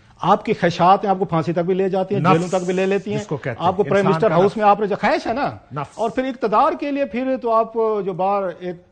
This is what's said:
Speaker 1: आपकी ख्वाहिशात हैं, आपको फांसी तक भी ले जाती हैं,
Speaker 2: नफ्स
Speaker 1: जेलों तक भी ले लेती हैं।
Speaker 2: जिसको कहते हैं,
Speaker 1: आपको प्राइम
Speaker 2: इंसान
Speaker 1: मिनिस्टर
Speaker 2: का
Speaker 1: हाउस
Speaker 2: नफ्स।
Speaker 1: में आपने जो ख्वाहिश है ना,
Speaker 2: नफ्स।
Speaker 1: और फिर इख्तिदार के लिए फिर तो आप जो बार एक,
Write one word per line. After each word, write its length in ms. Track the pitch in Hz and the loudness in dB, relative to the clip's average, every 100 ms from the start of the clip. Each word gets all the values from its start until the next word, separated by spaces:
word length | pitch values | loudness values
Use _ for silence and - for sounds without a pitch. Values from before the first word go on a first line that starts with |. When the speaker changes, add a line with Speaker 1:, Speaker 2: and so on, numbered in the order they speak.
| _ - | _ -4
Speaker 1:
आपकी 300 | 160 214 - | 0 0 0
ख्वाहिशात 500 | 214 175 170 175 196 | 0 0 2 4 4
हैं, 80 | 202 | 2
आपको 140 | 185 185 | -2 -2
फांसी 280 | 165 160 | -2 -2
तक 100 | 170 | -2
भी 100 | 175 | -2
ले 160 | 185 190 | 0 0
जाती 260 | 190 185 135 | -2 -2 0
हैं, 60 | |
Speaker 2:
नफ्स 180 | 170 170 | 2 2
Speaker 1:
जेलों 200 | 180 185 | 2 -2
तक 80 | 180 | -2
भी 60 | |
ले 120 | 185 190 | -2 0
लेती 260 | 196 202 | -2 -2
हैं। 60 | 208 | -6
Speaker 2:
जिसको 200 | 208 151 | -6 -6
कहते 120 | 143 | -6
हैं, 80 | 113 | -4
Speaker 1:
आपको 240 | 165 185 | -2 0
प्राइम 160 | 202 196 | 2 2
Speaker 2:
इंसान 60 | 190 | 2
Speaker 1:
मिनिस्टर 240 | 160 - | 2 2
Speaker 2:
का 60 | 165 | 4
Speaker 1:
हाउस 100 | 196 | 2
Speaker 2:
नफ्स। 120 | 220 | 4
Speaker 1:
में 80 | 208 | 2
आपने 220 | 202 208 | 4 2
जो 80 | 196 | 0
ख्वाहिश 320 | 208 302 - | 0 0 -2
है 60 | |
ना, 260 | 240 233 107 - | -4 -4 -6 -12
Speaker 2:
नफ्स। 240 | 139 143 - | -10 -10 -6
Speaker 1:
और 120 | 220 | -4
फिर 160 | - 262 | -2 -4
इख्तिदार 500 | 254 220 185 285 302 | -4 0 2 2 0
के 160 | 285 | -4
लिए 140 | 285 277 | -4 -4
फिर 320 | 233 262 262 | -4 -4 -2
तो 120 | 233 | 0
आप 240 | 220 226 226 | 0 0 0
जो 360 | 220 214 190 | 0 0 -2
बार 440 | 170 190 202 190 160 | -2 0 0 -2 -6
एक, 180 | 180 170 _ | -10 -12 _